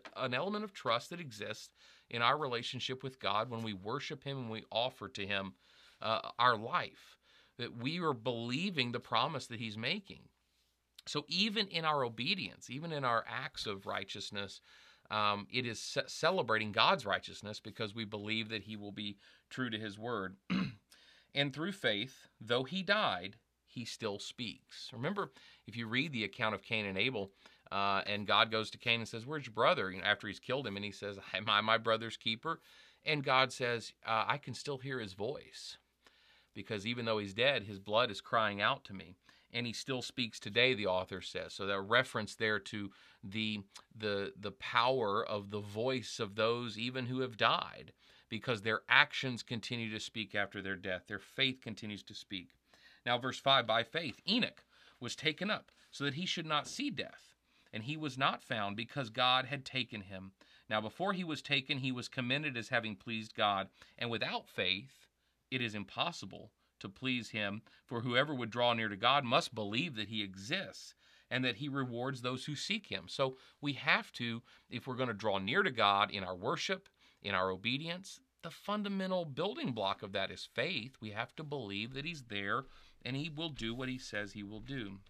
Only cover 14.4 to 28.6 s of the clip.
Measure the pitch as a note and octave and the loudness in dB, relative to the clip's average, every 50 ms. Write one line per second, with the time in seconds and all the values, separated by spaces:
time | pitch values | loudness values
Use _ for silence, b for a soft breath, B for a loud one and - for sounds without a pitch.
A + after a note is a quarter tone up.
14.4 | G2+ F#2+ - - B B B B B B B B B B - G#2+ G#2 G#2 G#2 G2+ | -6 -6 -8 -14 B B B B B B B B B B 0 2 4 4 2 2
15.4 | G2+ - - B2 A#2+ A#2+ A2 - - - - C#3+ - - - - - D#3+ F#3 F#3 | -2 -4 -4 -2 -2 -2 -4 -6 -6 -4 -2 -2 -2 -2 -2 2 2 4 4 4
16.4 | D#3 A2+ A2+ A2 A2 G#2+ G2 A2 A2+ D3+ G3 F3 A#2 G2+ F#2+ F2+ - - F#2 - | 2 2 2 2 2 2 4 6 6 8 6 4 4 2 2 2 0 -2 -12 -10
17.4 | - G2+ G#2+ - - A2 G#2 - A#2 G#2+ G2 A#2 A2+ G2+ A2 G#2 G2+ G#2+ A2 A2+ | -10 -10 -10 -10 -10 -10 -6 -4 -4 -4 -4 -4 -6 -4 -4 -4 -2 -2 0 -2
18.4 | A2 G#2+ A2+ A2 F#2 G#2+ A2 G#2 G2+ G2+ G2 G#2 G#2+ G#2 G2+ B B B B B | -2 -2 -4 -6 -6 -6 -10 -10 -10 -10 -8 -8 -8 -8 -8 B B B B B
19.4 | B B - - C3 B2 A2+ G#2+ A2 G#2+ G2 G#2+ A2 A#2+ A#2+ G#2+ F#2+ F#2+ F#2+ - | B B -4 -4 -2 -2 -2 -2 -4 -4 -8 -6 -4 -2 -2 -2 -2 -2 -6 -10
20.4 | _ - F#2 F#2+ F#2+ F#2+ A2 - _ _ - - - - - - _ _ - C#3 | _ -2 0 0 0 -2 -4 -10 _ _ -20 -20 -20 -20 -20 -20 _ _ -2 0
21.4 | C#3+ C#3+ C3+ C#3+ D#3+ F#3+ G3 - - B2 G#2+ G2+ A2 C3 - - - - _ - | 0 0 0 -2 -4 -4 -4 0 2 2 2 2 0 -4 -6 -14 -20 -20 _ -10
22.4 | - A2 A#2+ B2 C3+ C3 F3 F#3+ F#3 E3+ G3+ G#3+ G#3 D3 G2 F2+ F2+ G2 G#2 - | -2 0 2 2 2 0 -4 -4 0 2 2 2 4 2 2 0 -2 -6 -10 -12
23.4 | _ _ _ _ _ _ - B2+ A#2 - - - A2+ G#2+ G2+ G#2 - - - - | _ _ _ _ _ _ -10 -10 -8 -8 -6 -4 -2 -2 -2 -2 -6 -10 -8 -8
24.4 | B2 G#2+ E2+ - _ _ - - - - - A#2 A#2+ D#3 G3+ G3+ F#3 D3+ B B | -8 -8 -8 -10 _ _ -16 -14 -14 -12 -8 -2 -2 -2 0 0 -2 -4 B B
25.4 | B B B B B - G#2 A#2 A#2 A2 A2+ B2+ C#3+ E3+ C#3 A#2 G#2+ G2 - - | B B B B B -10 -6 -6 -4 0 2 2 2 2 0 0 -2 -2 0 0
26.4 | A#2+ G#2+ G#2+ G2 - - A#2+ A2 G#2 G2+ F#2+ F#2+ G#2 B2+ C3 G#2+ G2 G2 B B | 0 0 0 0 -4 -2 -2 0 0 0 2 2 2 2 2 0 -4 -6 B B
27.4 | B B B B B B - G2 G2+ G2+ G2 G2 - - G#2 G#2 G#2 F#2+ G#2 G#2 | B B B B B B -2 0 2 4 4 2 2 0 -2 -2 2 6 8 8
28.4 | A2+ A2+ A2 A2 | 8 6 4 0